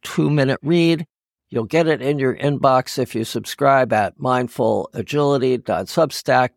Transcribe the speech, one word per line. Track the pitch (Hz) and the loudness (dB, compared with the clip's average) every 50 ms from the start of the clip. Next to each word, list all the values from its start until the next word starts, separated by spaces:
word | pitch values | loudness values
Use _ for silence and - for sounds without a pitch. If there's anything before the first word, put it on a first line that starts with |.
| _ | _
two-minute | - - - 156 151 147 151 135 131 135 - - | -8 -4 -2 0 0 2 2 2 0 0 -4 -2
read. | 139 170 175 170 165 165 156 165 _ _ _ _ _ _ _ _ _ | 0 2 2 4 2 2 0 -2 _ _ _ _ _ _ _ _ _
You'll | - 123 110 | -4 -4 -4
get | 98 - 160 170 160 | 0 0 0 2 2
it | 156 123 | 0 0
in | 123 135 147 147 | 0 -2 -2 0
your | 135 131 117 | 0 0 -2
inbox | - - 143 143 131 - 139 131 127 127 - - - | 0 -2 -2 -2 2 2 4 4 4 0 0 -4 -4
if | 127 - - | -4 -4 -2
you | 113 113 | -6 -6
subscribe | - - 117 104 - - - 143 139 135 135 131 117 117 | -4 -4 -8 -8 -8 -6 0 2 4 4 4 2 2 2
at | 107 104 92 - _ | 0 0 -2 -4 _
mindful | 139 131 127 127 127 120 - - 127 110 110 101 92 - _ | -2 -2 0 0 -2 -4 -4 -2 0 0 0 0 -2 -6 _
agility | - 104 - - 147 147 143 143 139 123 131 127 120 | -10 -10 -4 -2 0 0 2 2 2 2 0 0 -2
dot | 120 - 101 87 95 | -2 -2 -4 -4 -4
substack | - - - 165 143 - - - - 131 127 127 127 _ | -4 0 0 0 0 0 -8 -2 0 2 2 2 0 _